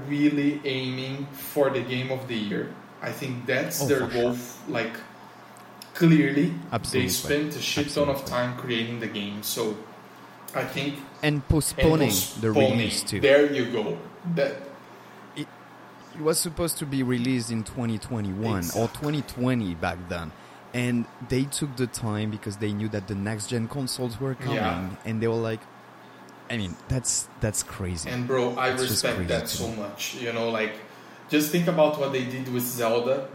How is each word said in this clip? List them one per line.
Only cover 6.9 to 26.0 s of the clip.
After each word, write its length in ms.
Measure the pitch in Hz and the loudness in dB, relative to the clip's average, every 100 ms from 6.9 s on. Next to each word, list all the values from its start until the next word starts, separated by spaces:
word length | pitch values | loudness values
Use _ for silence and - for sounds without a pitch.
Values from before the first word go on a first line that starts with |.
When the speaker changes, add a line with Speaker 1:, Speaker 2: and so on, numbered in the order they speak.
| 127 127 | 0 2
Speaker 1:
They 60 | |
spent 420 | - - 147 156 165 | 0 0 0 0 -2
a 60 | |
shit 280 | - 147 139 | -2 0 0
ton 140 | 151 143 | 2 2
of 80 | 135 | 0
Speaker 2:
Absolutely. 80 | - | -2
Speaker 1:
time 260 | 123 123 123 | -2 -2 -4
creating 420 | 127 117 113 120 | -2 -2 -2 -4
the 80 | 110 | -4
game, 360 | 104 101 104 | -4 -6 -6
so 320 | - 127 110 104 - - - - - - - - | -6 -2 -2 -4 -10 -18 -20 -20 -20 -18 -8 -6
I 80 | |
think 320 | 123 135 143 139 - - | -4 -4 -4 -6 -12 -2
Speaker 2:
And 220 | 151 147 - | 0 0 4
postponing 640 | 160 - - 160 160 113 | 2 2 4 6 6 4
Speaker 1:
and 20 | |
Speaker 2:
the 360 | 95 - - 110 | 2 0 0 4
Speaker 1:
postponing. 180 | 110 131 120 | 6 6 6
Speaker 2:
release 260 | 101 - | 2 0
too. 160 | - 101 | -2 4
Speaker 1:
There 320 | 98 143 147 | 8 8 8
you 140 | 135 120 | 4 0
go. 320 | 117 - - - - 175 165 | 0 -2 -4 -8 -10 -2 0
That 180 | 139 - - - - - - - - - 151 - - - - - - - | 0 -2 -10 -16 -18 -20 -20 -20 -14 -12 -12 -14 -20 -20 -20 -20 -18 -2
Speaker 2:
It 60 | |
was 180 | 151 165 | 2 2
supposed 380 | 175 151 170 - | 0 -2 -2 -2
to 60 | 151 | -2
be 180 | 135 | 0
released 480 | 123 123 123 131 113 | 2 2 2 0 0
in 120 | 113 | -4
twenty 340 | 101 - 117 107 | -4 -4 -2 -2
twenty-one 560 | - 117 104 95 113 | -4 -4 -2 -2 0
or 40 | 98 | 0
Speaker 1:
Exactly. 400 | 85 92 117 - | 0 0 0 -2
Speaker 2:
twenty 200 | 147 151 | -2 -2
twenty 500 | - 127 123 127 98 82 | -4 -2 0 0 -2 -2
back 220 | 90 85 90 | -4 -4 -6
then. 220 | 87 80 - - - - | -6 -6 -12 -20 -20 -8
And 320 | 120 123 120 113 - 120 | -2 0 0 -2 -8 -2
they 140 | 127 | 0
took 320 | 139 - 147 123 | 0 -2 -4 -2
the 100 | 120 | -4
time 440 | - 113 104 107 | -2 -2 -2 -2
because 260 | 107 110 101 | -4 -8 -4
they 140 | 107 | -2
knew 140 | 104 107 | -2 -2
that 180 | 104 95 | -4 -4
the 80 | 98 | -4
next 320 | 101 110 - | -2 -4 -4
gen 200 | 120 113 | -2 -2
consoles 520 | 143 127 - 123 110 | -4 -4 -4 -4 -4
were 160 | 135 127 | -4 -4
coming. 200 | 127 113 | -2 0
Speaker 1:
Yeah. 340 | 98 87 92 - 110 | 0 -2 -4 -6 -4
Speaker 2:
And 160 | 113 | 0
they 60 | 113 | 0
were 80 | 113 | 0
like, 240 | 113 113 - - - - | 0 -4 -8 -20 -20 -20